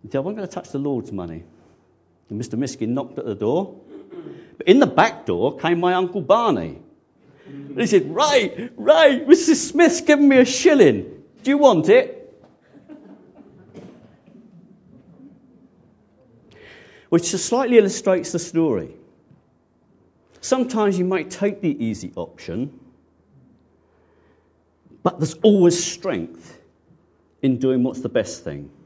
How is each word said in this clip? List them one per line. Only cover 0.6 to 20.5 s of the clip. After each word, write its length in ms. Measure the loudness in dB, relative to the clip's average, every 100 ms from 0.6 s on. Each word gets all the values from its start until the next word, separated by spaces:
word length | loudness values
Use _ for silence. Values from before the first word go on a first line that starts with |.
| -10
the 80 | -8
Lord's 340 | -6 -6 -8
money." 340 | -10 -10 -14 -18 _ _ _ _ _ _ _ _
And 80 | -12
Mister 200 | -8 -6
Miskin 360 | -8 -6 -6
knocked 240 | -6 -6 -10
at 80 | -10
the 80 |
door. 460 | -4 -2 -2 -4 -14 -20 -20 -20 -20 -18 -20 -20 _
But 120 | 2
in 120 | 4
the 60 | 4
back 400 | 2 0 -2 -6
door 320 | -2 -2 -2
came 220 | -2 0
my 160 | 0 -2
Uncle 260 | -2 -6
Barney. 560 | 0 2 2 -2 -6 -14 -20 _ _ _ _ _ -20
And 320 | -18 -14 -6
he 80 | 2
said, 280 | 2 2 -2
"Ray, 540 | 2 2 0 -6 -14 -6
Ray, 480 | 2 4 4 2 4
Missus 440 | 4 6 0 0
Smith's 320 | 2 4 4
given 280 | 2 4 6
me 80 | 6
a 80 | 4
shilling. 760 | 2 2 6 6 4 -6 -18 -20 _
Do 80 | -2
you 80 | 4
want 320 | 4 4 4
it?" 300 | 4 4 -10 -20 _ _ _ _ -20 _ -20 -20 -20 _ _ -20 -20 -20 -20 -20 -20 -20 _ _ -20 -20 -20 -20 _ _ -20 _ -20 -20 _ _ _ _ _ _ _ _ _ _ _ _ _ -20 -20 -20 _ _
Which 140 | -2
slightly 540 | -2 -6 -2 -2 4 4
illustrates 520 | 4 -2 -2 -2 -2
the 80 | -8
story. 560 | -4 -2 0 -2 -6 -18 _ _ _ _ _ _ _ _ _ _ _ _ _ _
Sometimes 600 | -4